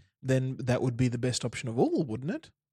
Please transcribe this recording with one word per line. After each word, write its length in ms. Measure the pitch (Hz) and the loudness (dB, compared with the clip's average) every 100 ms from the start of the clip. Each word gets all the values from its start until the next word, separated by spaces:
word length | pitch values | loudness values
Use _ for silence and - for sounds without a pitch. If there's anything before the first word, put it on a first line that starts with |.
| _ _ | _ _
then 340 | 131 131 131 131 | 0 2 2 -4
that 220 | 123 - | 0 2
would 160 | 170 117 | 2 2
be 100 | 127 | 2
the 80 | 120 | 2
best 260 | 127 120 123 | -2 -2 -4
option 220 | - 120 | -6 -4
of 80 | 117 | 2
all, 260 | 262 339 | 2 2
wouldn't 280 | 139 110 139 | -2 -4 -4
it? 180 | 294 - _ _ | -6 -8 _ _